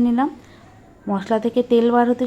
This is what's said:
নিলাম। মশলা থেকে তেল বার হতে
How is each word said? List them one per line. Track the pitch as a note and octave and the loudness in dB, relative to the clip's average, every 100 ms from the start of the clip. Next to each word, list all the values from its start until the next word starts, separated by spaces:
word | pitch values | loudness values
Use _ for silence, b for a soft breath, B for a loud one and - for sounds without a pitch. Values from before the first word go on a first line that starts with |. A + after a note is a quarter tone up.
| A#3+ | 2
নিলাম। | A#3 D4 - B B B B B - - | 0 -2 -6 B B B B B -16 -6
মশলা | G3 G3 A3 | -6 -2 -4
থেকে | A#3 A#3+ A#3+ | -2 -2 0
তেল | A#3 A#3 | 2 2
বার | A#3+ A#3+ | 2 2
হতে | B3 | 0